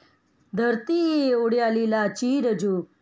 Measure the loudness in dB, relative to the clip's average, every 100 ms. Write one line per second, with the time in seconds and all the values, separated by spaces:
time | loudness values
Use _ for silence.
0 | _ _ _ _ _ -2 -2 -2 -2 0
1 | 0 2 2 2 2 2 2 0 0 0
2 | -2 -2 -2 0 0 0 0 -2 -4 _